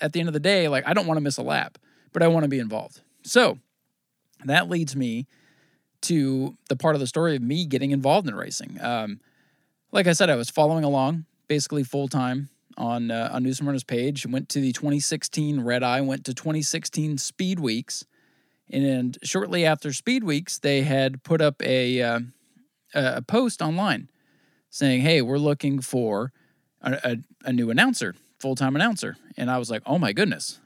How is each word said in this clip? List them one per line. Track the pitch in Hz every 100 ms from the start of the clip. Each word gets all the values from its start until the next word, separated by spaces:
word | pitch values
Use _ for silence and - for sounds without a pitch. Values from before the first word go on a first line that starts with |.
at | 151
the | 170
end | 170
of |
the | 151
day, | 160 196 160
like, | 135 -
I |
don't | 208 175
wanna | 156
miss | 143 127
a |
lap, | 123 139 - - _ _ _
but | 170
I | 170
wanna | 165 147
be | 135
involved." | 110 110 - - _ _
So | - 240 220 127 _ _ _ _ _ _ _ _
that | 135 151 175
leads | 175 151 139
me | 123 113 135 _ _ _ _ _ _ _
to | - 170 135 135 135 - -
the | 135
part | 165 151
of |
the | 127
story | 156 165 143
of |
me | 120 156 165
getting | 131 139
involved | 139 135 175 165
in |
racing. | 98 87 - - -
Um, | 120 120 107 104 _ _ _ _ _ _ _
like | 202 175
I |
said, | 165 185
I | 131
was | 123
following | - 151 165
along | 147 139 131 165 160 _ -
basically | 147 - 147
full | 127 143 139
time | 139 127 127 143 _ _ -
on, | 117 120 117
uh, | 113 117
on | 131
New | 127
Smyrna's | 131 143 139
page, | - 120 131 143 117
went | 131 -
to | 143
the | 131
twenty | 120 147 147
sixteen | - 151 - - 151 147
Red | 120 123
Eye, | 123 127
went | 139 135
to | -
twenty | 123 160 156
sixteen | 147 165 - - 151 143
Speed | - - 185 185
Weeks. | 139 113 - - - _ _ _ _ _ -
And | 135 139 131 123 123
shortly | - - 185 180
after | 160 156 151
Speed | 131 - 262
Weeks, | 208 147 180 -
they | 143 139
had | 143 135 135 135
put | - 165
up | 151 143
a, | - 131 123 127
uh, | 120 117 120 - _ _ _ _ _
a, | 147 131 123
a |
post | 123 220 254 -
online | 156 165 202 120 139 _ _ _ _ _ _
saying, | - 139 127
"Hey, | 143 165
we're | 120 139
looking | 147 143 143 139
for | 127 131 113 101 127 - _ _ _ _
a, | - 135 123
a, | 120 - _
a | -
new | 123 117
announcer, | 120 247 240 104 - _ -
full-time | 135 131 135
announcer." | 139 220 202 101 101 - -
And | 123
I | 127
was | 117
like, | 110 -
"Oh | 165
my | 131
goodness." | 104 202 98 - -